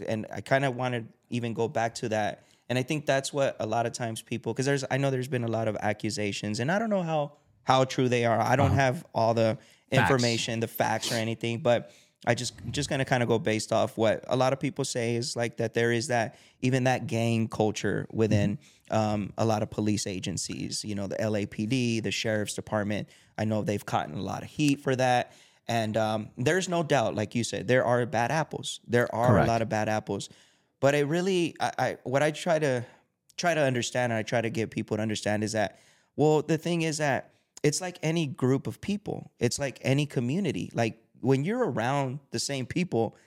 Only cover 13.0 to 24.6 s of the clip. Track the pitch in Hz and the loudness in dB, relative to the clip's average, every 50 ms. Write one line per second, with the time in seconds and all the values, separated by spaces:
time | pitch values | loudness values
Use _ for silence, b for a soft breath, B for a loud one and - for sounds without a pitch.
13 | 135 - 139 127 120 117 120 110 - - 110 110 107 - 113 107 101 113 - - | 0 0 2 2 2 4 2 2 2 0 0 -2 0 0 2 2 2 0 0 2
14 | 113 107 95 - - - - 131 127 131 135 - - 135 - - 135 - - 127 | 2 2 2 0 -2 -2 0 2 2 2 0 0 -2 -4 -4 -4 -6 -4 -4 -4
15 | 117 117 120 117 117 - - 120 120 117 - - 120 110 - 117 117 117 120 117 | -2 -2 -2 -2 -2 -4 -4 -4 -4 -4 -4 -4 -4 -2 0 2 2 2 2 0
16 | 113 - 123 117 110 - b b b b b b - 127 127 131 123 131 127 113 | 0 0 0 0 0 -2 b b b b b b 0 0 2 2 2 2 2 0
17 | - 110 113 113 113 117 117 113 113 - - - 110 107 98 - - 104 95 107 | -2 -2 -2 0 2 2 2 2 0 0 0 0 0 0 0 0 -2 -2 -2 -2
18 | 98 - - 110 110 104 104 104 101 101 101 101 b b b b b - - 110 | -4 -4 -2 0 2 4 4 4 2 2 0 -4 b b b b b -4 -2 0
19 | 107 107 107 104 101 - - - 110 113 110 107 110 - - - 107 107 107 98 | 0 0 0 -2 -4 -4 -2 0 0 2 2 0 -2 -4 -4 -2 0 0 0 0
20 | - 104 98 92 - 101 85 - - - 95 - 95 - - - - 107 104 101 | -2 -4 -6 -6 -6 -6 -6 -6 -6 -6 -8 -8 -8 -8 -8 -8 -8 -6 -6 -6
21 | 101 95 - - 110 110 107 104 101 104 - - 107 107 131 131 123 120 113 113 | -6 -6 -4 -2 -2 0 0 -2 -2 -4 -4 -6 -4 -2 0 0 0 0 0 0
22 | 107 104 95 - - 117 110 107 104 - - - - - - 107 101 101 107 98 | -2 -2 -4 -4 -2 -2 -2 -2 -2 -4 -6 -8 -6 -4 -2 -2 -2 -2 -2 -4
23 | 95 b b b b b b - 107 110 110 107 101 104 104 101 - - - 110 | -6 b b b b b b -4 -2 0 0 0 0 0 -2 -4 -2 -2 -2 -2
24 | 78 - 76 104 95 98 101 - - - - - | -2 -4 -6 -8 -8 -6 -8 -8 -10 -10 -4 0